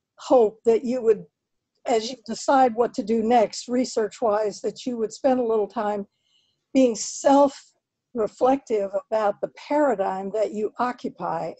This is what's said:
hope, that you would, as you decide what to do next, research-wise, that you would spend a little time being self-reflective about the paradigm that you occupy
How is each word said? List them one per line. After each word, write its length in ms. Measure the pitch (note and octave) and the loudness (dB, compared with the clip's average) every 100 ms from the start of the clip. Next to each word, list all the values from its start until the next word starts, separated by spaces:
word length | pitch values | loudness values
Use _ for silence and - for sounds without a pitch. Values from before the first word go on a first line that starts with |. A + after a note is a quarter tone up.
| _ _ | _ _
hope, 400 | - C4 G#3+ - | 2 4 4 0
that 200 | A#3 A3+ | 0 2
you 160 | A#3 B3+ | 0 -2
would, 220 | A3+ G3+ E3+ _ _ _ _ _ - | 2 0 -2 _ _ _ _ _ -2
as 240 | A3+ A3 | -2 -2
you 60 | C4 - | -12 -12
decide 480 | A3 - C4+ C4 | -8 2 4 4
what 180 | A3 A#3 | 2 -2
to 80 | - | -2
do 200 | G3+ A3+ | -2 0
next, 460 | A3 A#3+ G3+ - - | 4 4 2 -2 -4
research-wise, 920 | B3 A#3+ B3 G#3 - A#3 G#3 G#3+ - | -2 -2 -2 -4 -2 -2 0 -2 -4
that 240 | G#3+ G#3 | -8 -8
you 120 | C4 A#3+ | -8 -6
would 140 | G#3+ | -6
spend 260 | - C#4 B3+ | -2 0 0
a 40 | |
little 220 | A#3 A3+ G3+ | 0 0 -2
time 400 | A#3+ G#3 G#3 G3 _ _ _ _ _ _ | -4 -4 -4 -8 _ _ _ _ _ _
being 200 | C4+ B3+ | 2 2
self-reflective 2000 | G#3+ - - D4+ C#4 C#4 - _ _ _ _ _ A#3+ G#3 - B3+ C#4 - A3 G3 G3 - | 0 -8 -2 4 4 4 0 _ _ _ _ _ -4 -4 0 0 0 0 -2 -2 -6 -4
about 300 | A3 G#3 G3+ | -2 -2 -2
the 80 | - - | -8 -10
paradigm 720 | - D4 C#4+ G3+ F#3+ F#3+ G3 | -2 0 2 0 -2 -4 -6
that 200 | G#3+ G#3 | -4 -4
you 200 | G#3 G#3+ - | -4 -6 -4
occupy 720 | B3 B3 - - F3 E3 E3 | -6 -6 -10 -8 -6 -6 -8